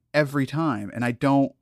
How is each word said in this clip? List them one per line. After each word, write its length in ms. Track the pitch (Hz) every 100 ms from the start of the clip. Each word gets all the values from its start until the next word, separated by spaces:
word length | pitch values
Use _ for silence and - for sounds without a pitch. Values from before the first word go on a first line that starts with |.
| _
every 360 | 147 147 139 135
time. 440 | 147 160 110 101
And 120 | - 120
I 60 |
don't 420 | 117 139 139 139 -